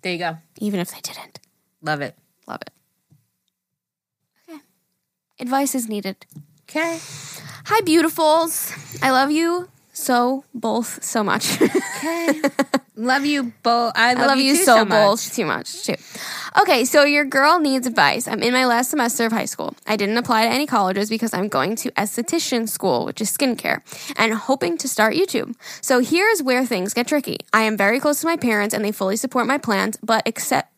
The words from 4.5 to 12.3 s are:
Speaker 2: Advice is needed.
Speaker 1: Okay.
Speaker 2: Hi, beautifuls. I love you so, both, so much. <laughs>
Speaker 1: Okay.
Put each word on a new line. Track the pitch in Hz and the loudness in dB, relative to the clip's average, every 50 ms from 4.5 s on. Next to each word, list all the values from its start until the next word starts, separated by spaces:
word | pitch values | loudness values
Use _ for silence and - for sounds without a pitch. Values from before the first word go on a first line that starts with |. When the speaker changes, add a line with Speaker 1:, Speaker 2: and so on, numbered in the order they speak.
| 330 294 _ _ _ _ _ _ _ _ _ _ _ _ _ _ _ _ | -20 -20 _ _ _ _ _ _ _ _ _ _ _ _ _ _ _ _
Speaker 2:
Advice | 254 240 262 269 285 269 - | -6 -2 0 0 0 0 -2
is | 262 233 220 | -4 -4 -4
needed. | 214 208 190 196 190 _ - _ - 151 - _ _ _ _ - | -6 -6 -6 -8 -12 _ -18 _ -20 -20 -20 _ _ _ _ -8
Speaker 1:
Okay. | - 311 320 330 330 330 - - - - - - - - - - - - - | -6 -4 -4 -4 -6 -8 -10 -14 -16 -16 -16 -16 -16 -16 -16 -18 -18 -16 -4
Speaker 2:
Hi, | - 403 453 | 0 0 2
beautifuls. | 403 349 311 339 302 320 - - 320 302 302 330 330 330 320 - - - - - - - - - | 2 4 4 4 4 4 2 2 4 4 6 4 4 0 -2 -6 -6 -8 -10 -14 -16 -16 -8 -2
I | - 269 | 0 2
love | 262 254 269 285 | 4 4 4 4
you | 302 311 330 339 339 359 359 370 _ _ _ _ | 2 2 2 2 0 -2 -4 -8 _ _ _ _
so, | _ - - - 254 240 240 247 269 269 - _ _ | _ -8 -2 0 2 2 4 2 0 -2 -6 _ _
both, | 240 214 226 214 233 233 - - - - | -6 -4 -2 -2 -2 -2 -4 -8 -10 -10
so | - - 233 208 | -4 -2 -2 0
much. | 185 - - - - - - | 2 0 0 0 -2 0 2
<laughs> | - - - - - - - - - | 2 2 2 0 -4 -4 -10 -6 -4
Speaker 1:
Okay. | 320 330 339 339 330 | -4 -4 -2 0 -2